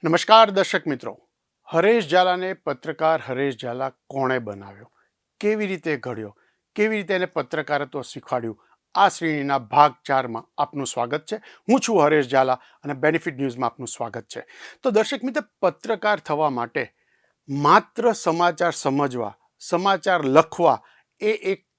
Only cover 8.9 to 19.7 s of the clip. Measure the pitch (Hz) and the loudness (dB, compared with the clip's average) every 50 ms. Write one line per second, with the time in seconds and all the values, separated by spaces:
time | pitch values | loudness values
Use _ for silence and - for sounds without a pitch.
8.9 | _ - 196 190 - - 170 160 151 147 139 143 139 135 120 104 - 143 147 147 | _ 2 2 4 2 0 -4 -2 -2 -2 -2 -2 -2 -2 -2 0 4 6 6 6
9.9 | 147 _ _ - 139 131 131 123 113 120 - _ _ - 147 - - 143 135 123 | 4 _ _ -2 0 0 0 -2 -8 -10 -12 _ _ -6 -6 -4 -4 -8 -8 -6
10.9 | - - 120 120 143 151 151 - 214 214 - - - _ _ - 233 269 - - | -4 -4 -4 -2 -4 -6 _ -8 -10 -10 -10 -18 -20 _ _ 2 2 2 2 2
11.9 | 226 180 147 147 156 151 135 123 131 135 135 131 127 - _ _ _ _ - 143 | 4 4 6 6 6 4 2 4 2 2 4 4 0 -4 _ _ _ _ -10 -10
12.9 | 147 131 123 151 160 160 - 175 143 127 139 135 120 123 127 117 - - 131 117 | -6 0 0 0 0 0 -4 -6 -6 -4 -6 -6 -4 -4 -4 -4 -4 -6 -12 -12
13.9 | - - 120 113 104 113 110 _ - 117 - _ - - - - - _ - 269 | -8 -8 -10 -8 -8 -12 -14 _ -16 -16 -16 _ -20 -20 -20 -20 -20 _ -4 2
14.9 | 208 214 220 - 285 240 - 262 226 302 - _ _ _ - 180 - _ - 214 | 2 2 2 2 -4 -6 -6 -4 -6 -6 -8 _ _ _ -2 -2 -2 _ -6 -6
15.9 | 226 185 - 214 208 175 _ - 151 147 156 147 131 123 117 117 _ 147 123 - | -6 -2 0 -2 -2 -2 _ -4 -2 0 0 0 0 -2 -6 -4 _ -6 -6 -6
16.9 | _ _ _ _ _ _ _ _ _ _ _ - 135 143 147 147 175 214 214 _ | _ _ _ _ _ _ _ _ _ _ _ -8 -6 0 4 6 6 6 4 _
17.9 | _ - 220 240 220 - - 180 160 170 170 175 170 - 175 170 156 - - 147 | _ 0 0 0 0 0 -2 -2 0 2 2 0 2 0 -2 -2 -2 -2 -2 -2
18.9 | 135 139 143 135 123 123 113 101 98 _ _ _ _ _ - - | 0 0 0 -2 -2 -4 -8 -8 -10 _ _ _ _ _ -8 -4